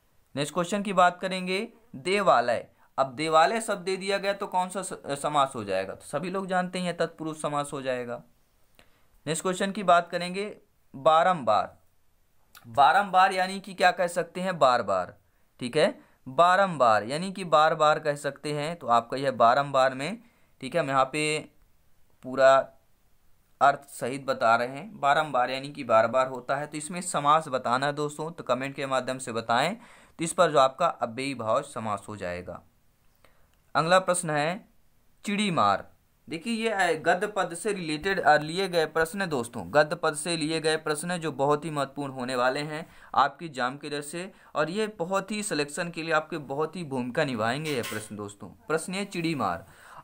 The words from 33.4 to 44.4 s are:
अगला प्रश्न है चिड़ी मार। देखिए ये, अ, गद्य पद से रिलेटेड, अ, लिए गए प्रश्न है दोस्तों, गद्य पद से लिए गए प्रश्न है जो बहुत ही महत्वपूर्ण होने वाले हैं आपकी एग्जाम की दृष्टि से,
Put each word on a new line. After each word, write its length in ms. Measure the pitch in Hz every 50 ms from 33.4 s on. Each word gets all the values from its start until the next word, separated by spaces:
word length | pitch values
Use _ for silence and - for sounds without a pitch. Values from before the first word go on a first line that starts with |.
| _ _ _ _ _ _ -
अगला 240 | 139 156 165 180 190
प्रश्न 320 | 190 - 180 175 - 160
है 380 | 151 147 147 160 180 226 - _ _ _ _ _ _ _ _ _ _ _ -
चिड़ी 260 | 208 202 202 214 196
मार। 400 | 170 127 107 101 98 - - - - _ _ _ _ _ _ -
देखिए 260 | 147 165 - 233 233
ये, 140 | 214 226 226
अ, 240 | 214 196 185 170 160 151 131
गद्य 240 | 165 180 180 208
पद 280 | 202 - 196 180 165 170
से 180 | 165 - 214 202
रिलेटेड, 480 | 190 170 156 151 151 151 196 196 175
अ, 160 | - 143 151 151
लिए 300 | 151 160 165 180 196 185
गए 180 | 175 170 156
प्रश्न 340 | 156 - 160 165 - - 202
है 60 | 196
दोस्तों, 380 | 170 151 127 117 - - 117 85
गद्य 300 | 85 110 143 151 151 175
पद 180 | 170 - 156 147
से 220 | 147 - 180 170
लिए 240 | 160 147 151 160 160
गए 160 | 151 156 156
प्रश्न 340 | 156 156 156 151 151 - 175
है 80 | 180 170
जो 140 | 160 156 131
बहुत 320 | 127 135 143 147 147 151
ही 60 | 165
महत्वपूर्ण 420 | 151 147 139 135 - 143 143 135 131
होने 220 | 131 123 123 131
वाले 260 | 123 123 127 135 147
हैं 260 | 147 156 151 156 170 - - - - - -
आपकी 320 | 117 135 143 - - 170
एग्जाम 300 | 165 135 127 123 127 139
की 140 | 143 - 147
दृष्टि 200 | 143 143 147 147
से, 200 | - 170 180 202 - _